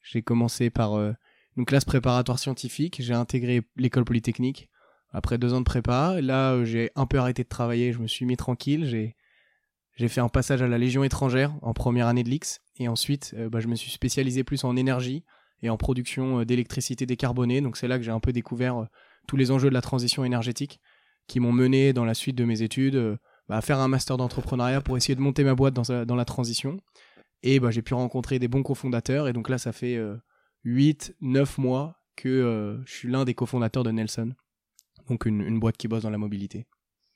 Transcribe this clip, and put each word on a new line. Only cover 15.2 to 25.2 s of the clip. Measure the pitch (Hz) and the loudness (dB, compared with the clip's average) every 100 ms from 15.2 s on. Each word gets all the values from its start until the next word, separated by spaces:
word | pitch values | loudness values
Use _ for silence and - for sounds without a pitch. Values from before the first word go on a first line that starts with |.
| - _ _ _ | -10 _ _ _
et | 117 | -4
en | 110 | -2
production, | - 127 123 - 131 127 | 0 0 -2 -4 0 0
euh, | 117 | 2
d'électricité | 123 117 - - 127 127 | 0 0 -4 -6 -4 -4
décarbonée. | 123 131 120 120 131 | -2 0 0 2 2
Donc | 139 - | 0 -4
c'est | 123 | -2
là | 127 | -2
que | |
j'ai | 117 | -2
un | 113 | -2
peu | 131 | 0
découvert, | 123 - 120 127 123 | -2 -4 -2 -2 -2
euh, | 110 _ _ _ - | -6 _ _ _ -4
tous | 135 | 2
les | 127 | 4
enjeux | 135 139 | 4 4
de | |
la | 127 | 2
transition | - 131 120 - | 0 -2 -2 -2
énergétique | 127 123 117 113 139 - _ _ _ _ - | 0 0 -2 -4 -8 -10 _ _ _ _ -4
qui | 127 | 0
m'ont | 120 | 4
mené | 120 127 135 139 | 6 6 6 6
dans | 127 117 | 4 2
la | |
suite | 113 - 123 | 0 -2 0
de | 120 | 0
mes | 110 | 2
études, | 113 - 135 | 0 0 2
euh, | 135 113 104 - _ - | 2 0 -2 -8 _ -4
bah, | 110 | -4
à | |
faire | - 135 | 0 2
un | 131 | 2
master | 131 - 131 | 2 0 -2
d'entrepreneuriat | 127 - - 123 123 135 | -2 -4 -4 0 0 0
pour | 135 127 | 0 0
essayer | - | 0
de | 131 | 2